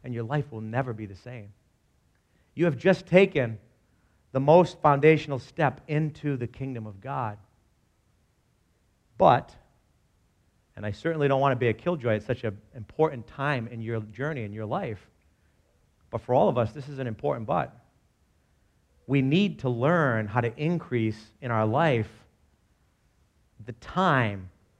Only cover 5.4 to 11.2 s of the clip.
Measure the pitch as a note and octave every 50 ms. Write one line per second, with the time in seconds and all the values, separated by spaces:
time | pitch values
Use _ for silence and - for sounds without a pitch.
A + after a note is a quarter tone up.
5.4 | - - - - D#3+ C3+ - - - - D3+ D3+ D#3+ D3+ D3+ - - D3+ C#3 B2
6.4 | A#2+ A2 - - C3+ C3+ C3 A#2 A2 G#2+ G2+ F#2+ F#2+ C3 C#3 C3+ B2 G#2+ G#2 G#2
7.4 | G#2 _ _ _ _ _ _ _ _ _ _ _ _ _ _ _ _ _ _ _
8.4 | _ _ _ _ _ _ _ _ _ _ _ _ _ _ _ - F#3+ E3+ C3 -
9.4 | - - - - - _ _ _ _ _ _ _ _ _ _ _ _ _ _ _
10.4 | _ _ _ _ _ _ _ - G#2 G#2+ G2+ - - E3 E3 D#3